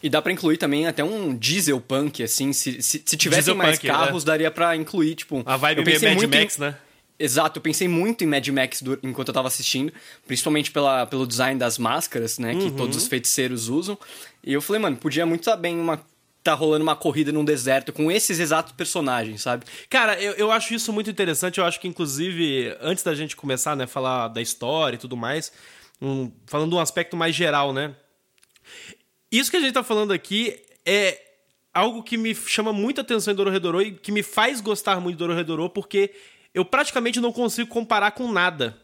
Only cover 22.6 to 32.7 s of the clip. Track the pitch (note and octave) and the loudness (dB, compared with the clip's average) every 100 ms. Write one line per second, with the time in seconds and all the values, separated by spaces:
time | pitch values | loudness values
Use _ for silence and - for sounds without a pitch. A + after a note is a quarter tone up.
22.6 | A#2+ - D3 F#3 - D3 D3+ - C#3+ B2+ | -2 -4 -4 -2 -2 -2 -4 -8 -4 -2
23.6 | - D3 B2+ - C3 B2+ A#2 A2+ A#2 - | -2 -2 -4 -4 -2 -2 -2 -4 -6 -6
24.6 | A#2+ D#3 D3+ A#2+ B2+ B2 A#2 D3 D#3 - | -4 0 0 -2 -8 -6 -4 -4 -6 -14
25.6 | - - - _ C3+ C3+ B2+ - - D3 | -20 -20 -20 _ -6 -4 -4 -10 -8 -2
26.6 | D#3+ F3 D#3+ - E3+ F3 E3 D#3 E3+ D3 | 0 0 0 -2 -4 -2 0 2 2 2
27.6 | C#3+ C3+ D3 C3+ _ _ _ _ _ _ | 0 -2 -4 -8 _ _ _ _ _ _
28.6 | _ - - - _ _ _ A3 C4+ F#4 | _ -20 -20 -20 _ _ _ 0 2 2
29.6 | C#4 B3 A#3+ G#3+ G#3+ F#3 - F#3+ G#3 - | 2 0 0 0 0 -2 -2 -2 -2 -6
30.6 | _ _ - G3 G3 - - _ _ _ | _ _ 0 2 2 -2 -12 _ _ _
31.6 | _ F3 G#3+ A#3 A3+ A#3 A3+ A3 - - | _ 0 0 0 -6 -2 -2 -2 -2 -2
32.6 | G#3+ | 0